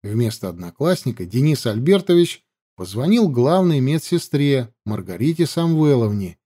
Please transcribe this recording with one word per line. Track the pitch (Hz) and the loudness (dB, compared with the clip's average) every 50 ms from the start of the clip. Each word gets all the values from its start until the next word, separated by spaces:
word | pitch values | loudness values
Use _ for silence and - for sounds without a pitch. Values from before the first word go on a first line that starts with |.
| - | -8
Вместо | 104 107 113 120 110 101 - - 92 | -4 -2 -2 -2 -2 -4 -6 -10 -10
одноклассника | 85 87 90 85 - _ 147 165 185 160 - 131 107 - 90 | -10 -10 -14 -16 -8 _ -2 -2 -2 -2 -2 -6 -6 -6 -10
Денис | 87 104 123 139 156 151 - - | -4 -2 0 2 2 0 0 -2
Альбертович | 120 104 113 127 165 196 196 185 - 175 175 175 170 - - _ _ _ _ _ _ _ | -4 -4 0 2 2 2 2 2 2 4 4 4 2 -2 -14 _ _ _ _ _ _ _
позвонил | - 92 90 95 113 139 170 220 240 220 170 | -14 -14 -10 -6 -4 0 2 2 2 2 2
главной | 131 120 120 143 175 190 185 175 156 139 | 2 2 2 2 2 2 2 2 2 2
медсестре | 127 135 151 160 - - 175 170 - - - 139 143 143 139 131 123 113 _ _ _ | 2 0 0 -2 -2 -2 -4 -4 -2 -2 -2 0 2 2 2 0 -2 -6 _ _ _
Маргарите | 104 107 98 90 92 90 87 120 156 165 160 170 | -8 -6 -6 -8 -10 -6 -2 -2 -2 2 0 -2
Самвеловне | 160 - 170 170 165 165 156 156 147 139 123 113 104 104 101 98 90 85 _ _ | -2 0 -2 0 2 2 2 4 4 4 2 2 0 -2 -4 -6 -8 -10 _ _